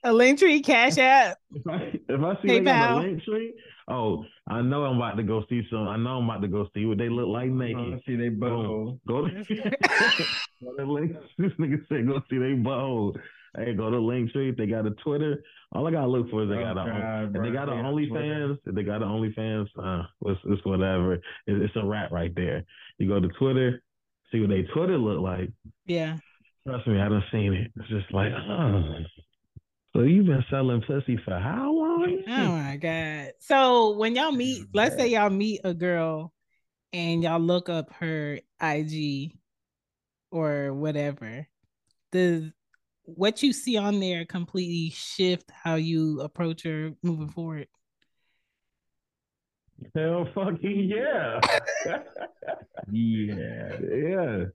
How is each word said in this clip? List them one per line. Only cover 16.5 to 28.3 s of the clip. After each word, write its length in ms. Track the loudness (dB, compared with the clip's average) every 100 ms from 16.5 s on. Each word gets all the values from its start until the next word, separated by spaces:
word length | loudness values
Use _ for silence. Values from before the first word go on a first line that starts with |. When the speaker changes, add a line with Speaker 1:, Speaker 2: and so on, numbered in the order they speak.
Speaker 2:
they 60 | -2
Speaker 3:
Oh, 180 | -2
Speaker 2:
got 120 | -4 -4
a, 40 |
Speaker 3:
God, 340 | -4 -4 -4
Speaker 2:
if 80 | -4
Speaker 3:
bro. 100 | -4
Speaker 2:
they 80 | -2
got 180 | -4 -4
an 60 | -4
Speaker 3:
They 40 |
got 80 | -2
Twitter. 240 | -2 -2
Speaker 2:
OnlyFans, 440 | -4 -4 -2 -4 -4 -4
if 80 |
they 80 | -4
got 200 | -2 -2
an 60 | -2
OnlyFans, 580 | -2 -2 -2 -4 -4 -4 -6
uh, 200 | -4 -4 -6 _ -4
it's, 140 | -4
it's 200 | 0 -2 0
whatever. 480 | 2 2 2 2
It, 80 | 0 -4 -12 -2
it's 280 | 0 0 0
a 60 | -2
wrap 240 | -2 -4
right 220 | -4 -4 -2
there. 280 | -2 -4 -6 -18 -20 _
You 100 | 0
go 100 | 2
to 100 | 2
Twitter, 540 | 2 2 4 2 0 _ _ _ _ _
see 100 | 0
what 100 | 2
they 100 | 2 0
Twitter 240 | 0 0 2
look 240 | 0 0
like. 280 | -2 -2 -6 -10 -20 -20 -4
Speaker 1:
Yeah. 320 | -2 -2 -6 _ _ _ _ -8
Speaker 2:
Trust 200 | -4 0
me, 140 | 2
I 80 | 4
done 160 | 2 0
seen 220 | 0 0
it. 180 | 0 -2 -8
It's 120 | -6
just 240 | -4 -2
like, 180 | -2 0